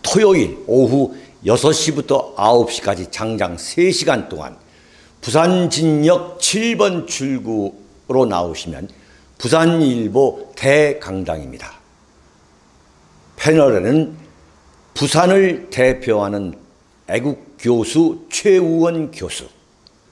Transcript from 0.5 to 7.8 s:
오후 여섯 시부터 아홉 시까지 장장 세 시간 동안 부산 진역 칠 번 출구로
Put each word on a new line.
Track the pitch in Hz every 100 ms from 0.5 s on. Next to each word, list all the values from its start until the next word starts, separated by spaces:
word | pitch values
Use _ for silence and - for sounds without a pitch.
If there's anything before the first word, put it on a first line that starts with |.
| - -
오후 | 123 120 139 127 - - _ 92
여섯 | 117 139
시부터 | 151 156 147 143 139 - -
아홉 | 107 120 113
시까지 | - 101 95 87
장장 | - 110 107 92 85
세 | - - 180
시간 | 180 - 123 -
동안 | 85 69 - _ _ _ _ _ _
부산 | - 135 170 185 175
진역 | 139 160 151 151 180 175 -
칠 | - 202 233 208
번 | 208 170 -
출구로 | - 139 131 104 110 98 -